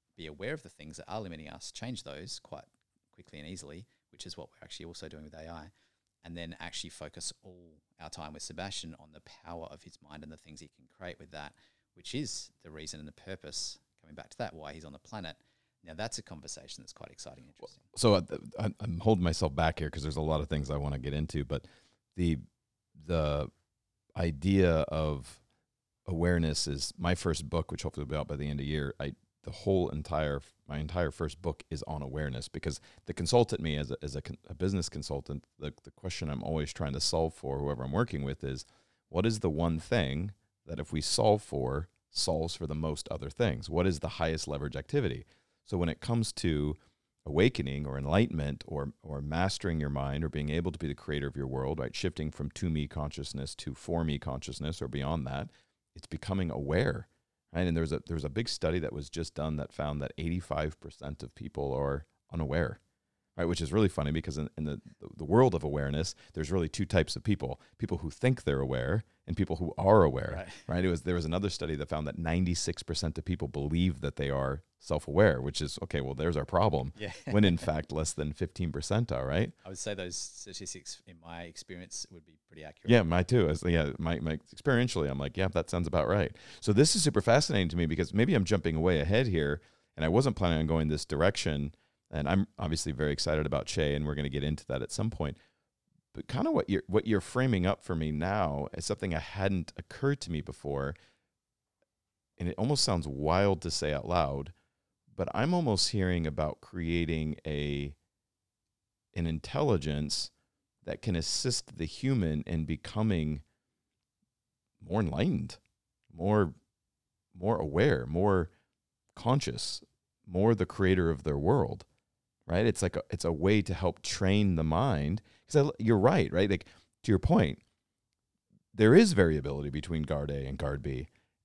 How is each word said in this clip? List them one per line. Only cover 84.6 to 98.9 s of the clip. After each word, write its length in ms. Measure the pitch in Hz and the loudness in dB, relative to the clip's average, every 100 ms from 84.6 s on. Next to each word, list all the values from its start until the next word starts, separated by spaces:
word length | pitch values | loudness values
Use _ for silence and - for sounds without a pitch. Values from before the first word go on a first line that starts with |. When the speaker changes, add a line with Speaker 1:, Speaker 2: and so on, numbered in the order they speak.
| 143 120 123 90 71 | 2 2 2 0 -2
Speaker 2:
I'm 120 | 67 | -2
like, 160 | 69 - | -4 -2
"Yeah, 100 | 95 | 0
that 220 | 87 - | 0 0
sounds 160 | 87 85 | 0 2
about 220 | 85 64 | 2 2
right." 280 | 101 76 - - - | 2 0 -4 -20 -4
So 120 | - | 4
this 240 | 104 156 208 | 6 6 6
is 80 | |
super 160 | 151 107 | 4 2
fascinating 480 | 117 131 - 101 85 | 4 4 4 2 2
to 80 | 85 | 2
me 100 | 82 | 0
because 260 | 85 85 | 2 0
maybe 220 | 101 131 | 2 4
I'm 100 | 135 | 4
jumping 360 | 90 101 85 78 | 4 2 2 2
way 180 | 90 80 | 4 4
ahead 300 | 76 107 127 | 4 4 4
here, 320 | 82 71 73 - _ _ - | 2 2 0 -6 _ _ -2
and 80 | |
I 40 | 80 | 2
wasn't 260 | 104 131 | 4 4
planning 240 | - 90 80 | 2 2 4
on 80 | 80 | 4
going 220 | 80 78 | 2 2
this 160 | 76 | 0
direction. 720 | - 76 92 - 87 71 73 - _ _ - | -2 2 4 2 -2 -2 -4 -8 _ _ -8
And 180 | 78 71 | -4 2
I'm 200 | 196 208 - | 2 2 -2
obviously 320 | 80 67 - | -2 -2 -2
very 220 | 65 73 | -2 0
excited 340 | 71 78 78 73 | 0 0 0 0
about 200 | 71 - | -2 -2
Che, 280 | - 73 | 0 0
and 100 | 73 | 0
we're 120 | 76 73 | -2 -2
gonna 120 | 71 | -2
get 140 | 69 | -2
into 240 | 76 76 - | -2 -2 -4
that 160 | 65 | -4
at 80 | 62 | -4
some 200 | - 110 | -2 -4
point. 260 | - 73 - _ _ _ _ _ _ _ | -2 -6 -6 _ _ _ _ _ _ _
But 140 | - - | -14 -6
kinda 240 | - 311 | -2 2
what 180 | 302 - | 2 2
you're, 140 | 98 - | 0 2
what 180 | 104 110 | 0 4
you're 140 | 101 | 0
framing 460 | - 123 131 101 90 | 2 0 2 4 2
up 180 | - | 0
for 100 | - | -2
me 160 | 82 78 | -2 0
now 560 | 76 87 104 82 71 73 - | 0 0 0 0 -2 -6 -6
is 80 | |
something 300 | - | -4